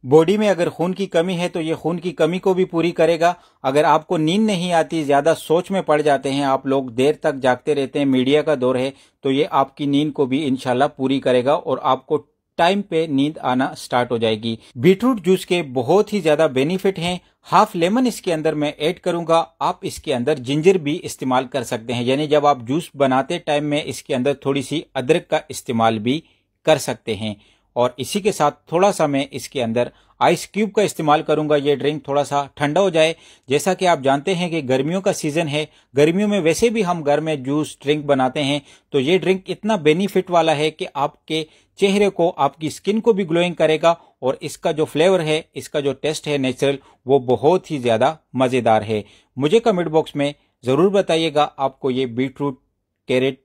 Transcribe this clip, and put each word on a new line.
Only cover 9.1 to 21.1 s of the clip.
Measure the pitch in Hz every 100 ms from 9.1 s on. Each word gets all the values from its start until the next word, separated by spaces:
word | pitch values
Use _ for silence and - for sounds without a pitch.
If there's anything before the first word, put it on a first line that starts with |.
| _
तो | 139
ये | 135
आपकी | 160 156 135 - 143
नींद | 139 151
को | 139 131
भी | 131
इंशाल्लाह | 151 131 131 123 143
पूरी | - 131 135
करेगा | 135 127 123
और | 165 - 131
आपको | 143 127 - 151 - _ _ -
टाइम | 170 202
पे | 196 165 160
नींद | 135 147 160
आना | 135 127 143 -
स्टार्ट | - 127 123
हो | 117
जाएगी। | 113 110 117 113 - 123
बीटरूट | 143 190 240 240
जूस | 165 185
के | - 180 147
बहुत | 123 120 185 208
ही | 208
ज़्यादा | 160 147 156
बेनिफिट | 127 139 185 196 190
हैं। | 170 180 _ _ -
हाफ | 175 214 180
लेमन | 170 233 254
इसके | - -
अंदर | 156 156 151
मैं | 147 -
ऐड | 151 180
करूँगा। | 180 175 160 165 - _
आप | 151 175
इसके | 170 - -
अंदर | 123 120 151
जिंजर | 120 147 160 190
भी | 143 160
इस्तेमाल | 151